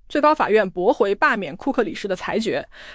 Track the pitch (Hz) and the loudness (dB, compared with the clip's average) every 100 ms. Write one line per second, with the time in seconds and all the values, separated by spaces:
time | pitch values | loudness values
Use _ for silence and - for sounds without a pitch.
0 | - 302 294 311 165 214 190 180 185 - | -6 0 2 2 2 2 2 0 0 2
1 | 202 202 302 233 170 135 - 254 214 - | 2 2 2 0 -4 -6 -4 -2 -2 -4
2 | 202 180 - 180 220 135 - - - | -6 -6 -4 -4 -2 -2 -4 -14 -20